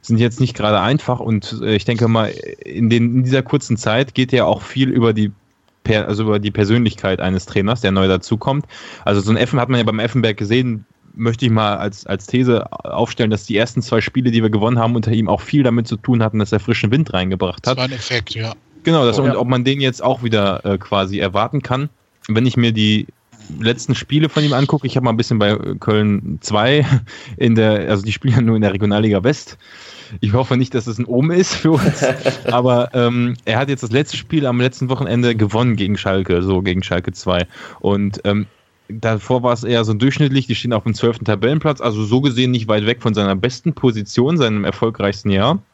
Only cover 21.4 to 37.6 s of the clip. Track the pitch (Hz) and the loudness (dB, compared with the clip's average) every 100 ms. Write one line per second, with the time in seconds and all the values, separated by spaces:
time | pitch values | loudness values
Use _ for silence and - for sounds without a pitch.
21.4 | 113 147 - 127 147 _ _ _ - 110 | -2 -4 -4 -4 -4 _ _ _ -2 2
22.4 | 127 120 117 110 107 107 - _ _ _ | 2 2 0 2 2 2 -2 _ _ _
23.4 | 104 80 110 120 - 127 - 147 156 - | -18 -4 -2 -2 -2 -4 0 0 0 0
24.4 | 151 131 139 151 131 135 123 113 113 117 | 0 2 2 0 0 0 0 0 0 2
25.4 | 104 104 101 98 - 107 107 101 101 78 | 2 2 -2 -4 0 2 2 0 -2 -8
26.4 | - 104 117 147 143 131 - - - 107 | -2 0 4 2 4 0 0 -18 -18 -2
27.4 | 123 113 107 107 80 104 104 - 139 123 | 2 4 4 2 0 -2 -2 -4 0 2
28.4 | 113 110 104 95 101 104 110 98 110 151 | 2 2 2 0 0 2 2 2 2 -2
29.4 | - - - - - - - 101 104 113 | -8 -20 -20 -20 -20 -20 -16 -6 0 0
30.4 | 131 127 127 123 117 110 120 123 156 175 | 2 0 0 -2 -4 -6 -2 0 2 2
31.4 | 185 - 160 160 185 147 131 - - - | 0 0 2 2 2 0 -2 0 -4 -4
32.4 | - 120 123 123 120 127 120 120 120 120 | -2 2 4 2 2 0 0 2 -2 -4
33.4 | - 110 139 135 117 123 156 - - 160 | -2 -2 -2 -4 -2 -2 -2 -6 -4 -2
34.4 | 139 123 127 - 127 123 131 120 120 113 | 0 0 0 -2 -4 -2 0 0 2 2
35.4 | 107 107 123 104 98 101 101 95 95 90 | 2 2 2 0 0 -2 0 0 0 0
36.4 | 92 92 92 90 - 87 85 - - 90 | 2 0 0 -2 -2 -4 -4 -6 -2 0
37.4 | 87 - | -2 -8